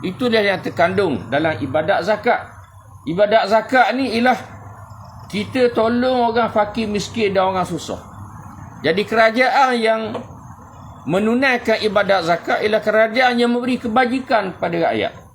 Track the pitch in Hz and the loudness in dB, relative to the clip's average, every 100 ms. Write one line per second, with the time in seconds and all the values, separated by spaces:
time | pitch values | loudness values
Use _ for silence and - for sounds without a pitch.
0 | 185 185 247 220 202 190 - - 175 190 | -8 -4 0 2 2 0 -4 0 2 2
1 | 190 120 107 139 160 139 139 147 165 135 | 0 -2 -2 -2 0 -2 -2 -2 0 0
2 | 175 214 226 208 - - - - - - | 0 -2 0 0 -2 -18 -20 -20 -20 -14
3 | - 170 208 247 190 220 214 254 208 247 | -6 0 4 4 4 0 2 2 4 2
4 | 262 226 247 247 - - - - - - | -2 0 2 0 -4 -18 -20 -20 -20 -20
5 | - - - 196 208 254 247 233 226 240 | -20 -20 -8 -6 -4 2 2 4 2 2
6 | 254 254 233 226 226 220 208 226 214 208 | 2 2 2 2 0 2 0 -2 -4 -4
7 | - 233 208 190 190 185 180 165 - 90 | -4 -2 0 2 2 0 -2 -4 -6 -10
8 | - - - - - - - - 139 180 | -12 -16 -16 -16 -18 -18 -18 -6 -2 -2
9 | 202 226 226 226 254 240 262 247 220 220 | 0 2 2 4 2 4 2 2 0 0
10 | 220 247 - - - - - - - - | -2 -8 -12 -18 -20 -20 -20 -20 -20 -12
11 | - 180 214 240 269 240 240 220 214 202 | -2 0 2 2 2 0 0 0 2 0
12 | 196 196 165 170 - - 208 214 214 214 | 2 2 2 -2 0 0 2 0 2 2
13 | 220 220 254 240 240 240 247 247 240 220 | 2 4 2 2 2 0 0 -2 0 2
14 | 247 262 262 233 190 - 180 170 151 110 | 2 0 0 0 0 -4 -4 0 0 0
15 | 92 - - | -2 -6 -20